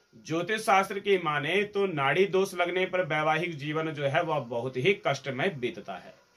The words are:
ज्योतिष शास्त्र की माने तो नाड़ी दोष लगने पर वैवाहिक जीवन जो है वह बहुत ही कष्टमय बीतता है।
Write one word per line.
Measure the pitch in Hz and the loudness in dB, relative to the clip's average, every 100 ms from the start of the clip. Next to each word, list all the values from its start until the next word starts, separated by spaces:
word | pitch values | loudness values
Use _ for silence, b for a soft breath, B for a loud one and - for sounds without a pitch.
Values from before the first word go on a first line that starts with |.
| _ - - | _ -20 -6
ज्योतिष | 160 175 220 | -4 -2 -2
शास्त्र | 220 190 190 202 | 4 4 4 -2
की | 202 196 | 2 2
माने | 165 147 143 185 | 2 -2 0 0
तो | 202 196 196 | 0 0 0
नाड़ी | 156 139 156 196 | 2 2 4 4
दोष | 185 190 | 2 0
लगने | 180 175 180 185 | 0 0 0 0
पर | 185 | 0
वैवाहिक | 175 156 151 156 175 160 | 0 0 2 2 0 -4
जीवन | 143 151 160 | -4 -2 -4
जो | 147 | -2
है | 143 151 | 0 0
वह | 160 151 | 0 -2
बहुत | 120 120 127 127 | -2 -4 -4 0
ही | 147 196 160 | 0 2 0
कष्टमय | 135 - 127 180 | -2 -4 -2 -2
बीतता | 156 117 101 98 | -2 -4 -6 -10
है। | 92 - - _ | -12 -14 -20 _